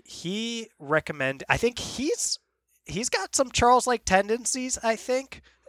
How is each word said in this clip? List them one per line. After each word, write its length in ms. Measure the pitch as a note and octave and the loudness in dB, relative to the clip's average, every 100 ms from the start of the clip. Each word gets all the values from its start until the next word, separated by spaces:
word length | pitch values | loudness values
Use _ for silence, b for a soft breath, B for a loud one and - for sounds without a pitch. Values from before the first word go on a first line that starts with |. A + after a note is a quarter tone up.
| _ | _
he 640 | - E3 G#3 A3+ A#3 A3 _ | -10 -6 -6 -6 -8 -10 _
recommend-, 640 | C#3+ D#3 - D3+ C3+ C3+ - | 0 0 0 -4 -4 -4 -2
I 80 | - | 2
think 220 | A#3 A#3+ | 2 -2
he's, 600 | - - C#4+ A#4+ - - _ _ _ _ - | -10 -4 -4 -2 -4 -6 _ _ _ _ -8
he's 240 | D3+ B3 | -6 -2
got 260 | A4 G4 - | -2 -2 0
some 160 | B3+ | 0
Charles-like 540 | - A#3+ B3 B3+ A#3+ - | 4 6 6 4 -2 4
tendencies, 720 | F#3+ G3+ A#3 A3+ C4 B3+ - | 4 4 -2 -2 -4 -4 -2
I 120 | A3+ A3 | -2 -2
think, 460 | - B3+ C4+ - b b | -2 -4 -4 -18 b b